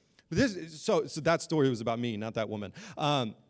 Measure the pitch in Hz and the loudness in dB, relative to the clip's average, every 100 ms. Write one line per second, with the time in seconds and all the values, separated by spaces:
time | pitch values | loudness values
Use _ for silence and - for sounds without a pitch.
0 | _ _ - 165 269 185 160 156 - 185 | _ _ -6 2 2 0 -10 -8 2 2
1 | 135 - 147 165 - 160 135 117 113 117 | 2 -2 2 2 2 4 4 4 0 0
2 | 120 104 110 113 107 107 98 - - - | -2 -2 -4 -4 -4 -4 -8 -10 -16 -4
3 | 151 143 117 - | 0 0 -2 -6